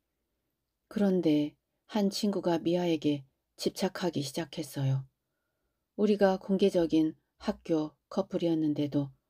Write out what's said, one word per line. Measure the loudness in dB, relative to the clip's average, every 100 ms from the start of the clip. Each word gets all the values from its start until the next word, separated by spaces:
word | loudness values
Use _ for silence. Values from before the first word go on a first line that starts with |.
| _ _ _ _ _ _ _ _ -8
그런데 | 0 2 2 2 2 0 -6 _ _ -8
한 | -2 -2
친구가 | 0 -2 -2 0 -2
미아에게 | 0 0 0 0 0 -2 -6 _ _ -6
집착하기 | -6 -2 -6 -2 -4 -4
시작했어요. | -6 -6 -8 -8 -10 -4 0 0 -4 _ _ _ _ _ _ _ _ 0
우리가 | 2 4 4 2
공개적인 | 0 2 4 4 2 2 2 -2 _ _
학교 | -6 -6 -2 -2 -2 _ -10
커플이었는데도 | -6 -4 -2 0 0 0 0 -2 -2 -4 -10